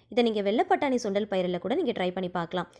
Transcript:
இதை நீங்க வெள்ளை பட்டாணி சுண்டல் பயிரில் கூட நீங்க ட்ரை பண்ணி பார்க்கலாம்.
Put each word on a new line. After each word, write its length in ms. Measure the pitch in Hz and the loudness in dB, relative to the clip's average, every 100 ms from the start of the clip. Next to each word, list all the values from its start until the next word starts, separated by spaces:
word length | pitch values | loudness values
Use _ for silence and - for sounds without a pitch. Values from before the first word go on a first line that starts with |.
| _ | _
இதை 80 | 214 233 | 2 2
நீங்க 140 | 208 196 | 2 2
வெள்ளை 160 | 226 370 | 2 2
பட்டாணி 300 | 392 285 247 | 2 2 0
சுண்டல் 220 | 214 196 214 | 0 -2 0
பயிரில் 300 | 190 180 180 | 0 0 -2
கூட 120 | 190 294 | -2 0
நீங்க 140 | 294 214 | 0 0
ட்ரை 100 | 180 185 | -2 -2
பண்ணி 120 | 180 180 | -4 -4
பார்க்கலாம். 320 | 165 180 170 | -4 -4 -6